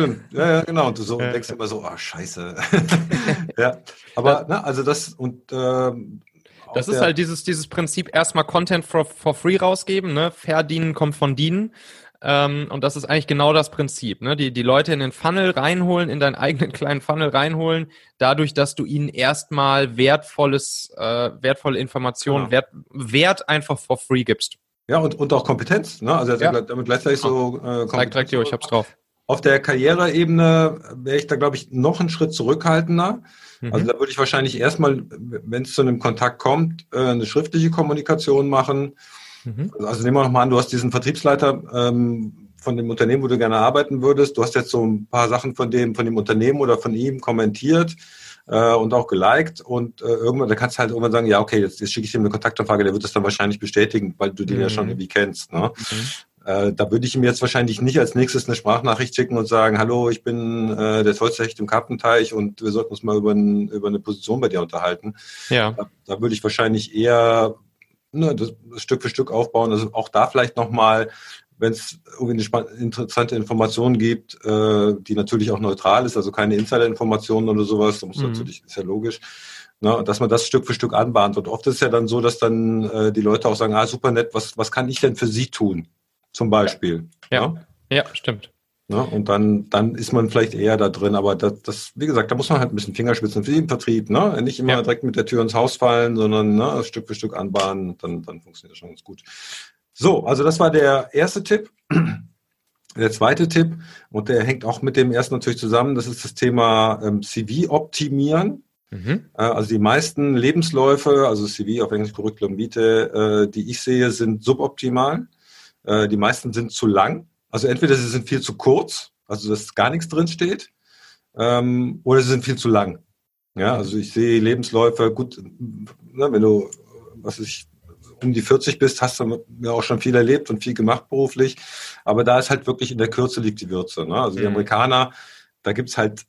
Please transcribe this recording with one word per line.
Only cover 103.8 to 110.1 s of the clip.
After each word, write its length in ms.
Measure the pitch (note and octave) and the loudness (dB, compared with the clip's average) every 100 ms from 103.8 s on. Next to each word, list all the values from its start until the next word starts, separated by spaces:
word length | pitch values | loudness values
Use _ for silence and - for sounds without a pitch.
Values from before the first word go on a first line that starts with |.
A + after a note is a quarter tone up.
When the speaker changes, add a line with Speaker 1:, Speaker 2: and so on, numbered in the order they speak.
| - - _ | -16 -20 _
Speaker 1:
und 180 | G#2+ G#2 | -6 0
der 140 | A#2 | 0
hängt 220 | A#2 B2+ A2 | 0 -2 -4
auch 160 | A2+ | -4
mit 160 | C3+ C3 | -2 2
dem 140 | B2+ | 2
ersten 240 | A#2+ B2 B2+ | 2 -2 -4
natürlich 240 | C3 A2+ | -4 -4
zusammen, 360 | A2+ A#2 C3+ B2+ | 0 2 2 -2
das 120 | A#2 | -4
ist 160 | A#2+ | -8
das 100 | - | -12
Thema, 640 | - B2+ A#2+ A#2 A2 A2 G#2+ | -2 0 4 4 4 2 0
ähm, 180 | G#2+ G#2 | -2 -2
C 240 | - - G#2+ | -4 -8 -4
V 240 | C#3 F3+ | -2 0
optimieren. 920 | D3+ D#3 - D3 C#3 C#3+ E3 D#3+ - _ _ - | 0 -2 -6 -2 0 2 2 0 -4 _ _ -16
Speaker 2:
Mhm. 360 | G2 G2+ F#3+ - - | -10 -4 -4 -6 -4
Speaker 1:
Äh, 80 | |
also 260 | A2+ A2 A2 | -2 0 0
die 100 | A2 | 2
meisten 560 | G#2+ C#3 D#3+ | 4 2 0